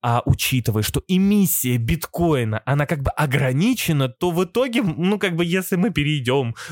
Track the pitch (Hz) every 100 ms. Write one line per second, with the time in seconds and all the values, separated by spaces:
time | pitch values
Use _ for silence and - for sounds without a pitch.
0 | 120 120 - - - 131 113 107 107 143
1 | - 185 196 208 190 - 127 123 117 160
2 | - - 170 147 113 107 - 143 147 160
3 | 131 - 147 131 131 127 214 254 - 151
4 | 131 117 180 165 180 233 262 233 208 135
5 | 180 208 196 165 175 185 180 180 214 151
6 | 147 151 120 139 120 117 -